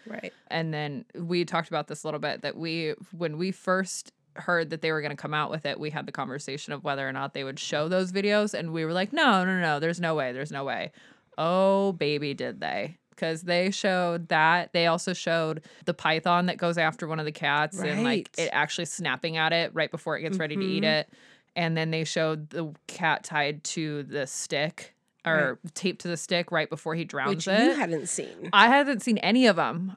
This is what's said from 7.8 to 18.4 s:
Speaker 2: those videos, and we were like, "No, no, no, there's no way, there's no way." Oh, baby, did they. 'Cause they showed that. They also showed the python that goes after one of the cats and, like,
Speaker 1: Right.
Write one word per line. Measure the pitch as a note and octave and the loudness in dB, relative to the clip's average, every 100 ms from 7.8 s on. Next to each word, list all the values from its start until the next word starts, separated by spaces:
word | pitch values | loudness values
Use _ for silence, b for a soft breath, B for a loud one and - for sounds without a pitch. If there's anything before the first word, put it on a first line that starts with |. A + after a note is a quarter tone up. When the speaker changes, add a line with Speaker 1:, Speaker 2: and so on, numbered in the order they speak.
| D#3+ | 0
Speaker 2:
those | F#3 F#3 | 0 0
videos, | F#3+ G3+ G#3 G#3 | 0 2 2 2
and | - E3 | -2 -4
we | D#3+ | -4
were | D#3+ | -2
like, | F3 G3+ | 0 0
"No, | D#4 C#4+ F#3+ F3+ | 2 4 6 4
no, | F#3 | 2
no, | E3 D3 | 2 2
there's | D#3+ E3+ | 0 0
no | E3+ D#3 | 0 0
way, | C3 | 0
there's | B2 D3+ | -4 -6
no | C#3+ C#3 | -6 -4
way." | A#2 - B B B B - | -4 -6 B B B B -4
Oh, | D#3+ F#3 F#3+ G3 G3 | 0 4 4 4 2
baby, | F3 D3 D3 C#3+ | 0 0 0 -2
did | C#3 B2 G#2+ | -4 -6 -6
they. | D#2 F#2 C3+ E3 _ - | -4 -4 -6 -10 _ -6
'Cause | E3 D#3+ | -4 -4
they | F3 F3 F#3 | 0 2 2
showed | G3 G3+ F#3 F3 E3+ E3 | 0 2 2 2 -2 2
that. | E3 D#3+ F3 - | 4 6 4 2
They | F3 E3+ | 2 4
also | E3+ - | 2 0
showed | F3 - E3 D#3+ D#3 B B - | -4 0 2 0 -2 B B -4
the | |
python | E3+ D#3 D#3+ F3+ F3 F3+ | 0 2 2 4 4 2
that | - | 0
goes | F3 E3+ | 0 2
after | D#3+ - D#3+ | 0 0 -6
one | D#3+ | -6
of | D3+ | -6
the | |
cats | D3+ D3 D3 D3+ F3+ | -4 0 2 0 -2
and, | D#3+ F#3+ | -2 0
like, | A#3+ G#3+ - | 0 0 -2
Speaker 1:
Right. | - | -4